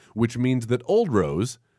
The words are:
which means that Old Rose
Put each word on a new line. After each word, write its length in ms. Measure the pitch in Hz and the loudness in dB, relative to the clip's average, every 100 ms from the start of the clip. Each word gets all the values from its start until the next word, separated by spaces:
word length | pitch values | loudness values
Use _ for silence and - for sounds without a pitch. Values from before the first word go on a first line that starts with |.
| _ | _
which 240 | 107 117 120 | -2 -2 0
means 300 | 127 127 113 | 0 0 0
that 140 | 120 - | -2 0
Old 260 | 208 214 | 0 2
Rose 460 | 107 78 76 120 - _ | 2 2 0 -4 -6 _